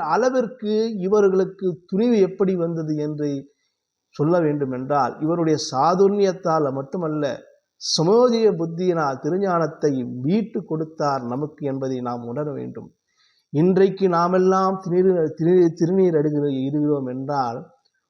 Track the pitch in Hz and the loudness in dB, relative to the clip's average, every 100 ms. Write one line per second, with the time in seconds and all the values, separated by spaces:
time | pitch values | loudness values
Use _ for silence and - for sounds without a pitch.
0 | 156 175 254 254 226 - 208 214 226 214 | -2 0 2 2 -2 -4 -2 0 0 -2
1 | 180 208 196 190 185 - 190 175 _ 190 | 0 4 4 4 0 -2 -6 -6 _ 0
2 | 240 226 180 190 190 185 170 165 156 151 | 2 4 2 2 0 0 -2 -4 -4 -4
3 | 151 151 147 139 135 _ _ _ _ _ | -4 -4 -4 -4 -8 _ _ _ _ _
4 | _ - 151 175 156 147 139 127 131 147 | _ -2 0 2 2 0 -2 -4 -2 0
5 | 123 - 156 170 160 151 - 143 151 185 | 0 -2 -2 0 0 0 -2 0 2 4
6 | 196 202 196 180 175 160 143 135 135 190 | 2 4 0 0 -2 0 0 -2 -6 -6
7 | 165 151 143 - - _ _ _ - - | -4 -2 -4 -6 -12 _ _ _ -4 0
8 | 160 226 247 226 220 175 165 165 180 170 | 2 4 4 4 2 2 -4 -2 -2 0
9 | 147 131 151 180 196 170 156 156 156 135 | -2 -2 -2 -2 0 0 0 -2 -2 -2
10 | 123 123 131 208 214 226 - 160 156 - | -4 -4 -2 0 -2 -6 -6 -6 -6 -4
11 | 147 135 120 123 147 - 143 135 135 131 | -2 -2 -4 -6 -6 -6 -6 -4 -4 -4
12 | 123 120 117 123 151 131 123 123 - _ | -6 -8 -8 -8 -6 -8 -10 -12 -18 _
13 | _ _ _ _ _ 139 175 185 196 190 | _ _ _ _ _ 2 4 4 2 2
14 | 190 170 175 185 185 190 190 190 180 175 | 0 2 2 2 4 2 0 -2 -2 2
15 | 185 180 156 156 165 185 170 170 165 190 | 2 2 0 0 2 4 4 2 0 2
16 | 185 156 151 147 147 135 131 151 147 143 | 4 2 0 0 -2 -2 -2 0 0 0
17 | 127 127 135 143 123 120 165 _ _ _ | -2 -8 -4 -4 -4 -6 -12 _ _ _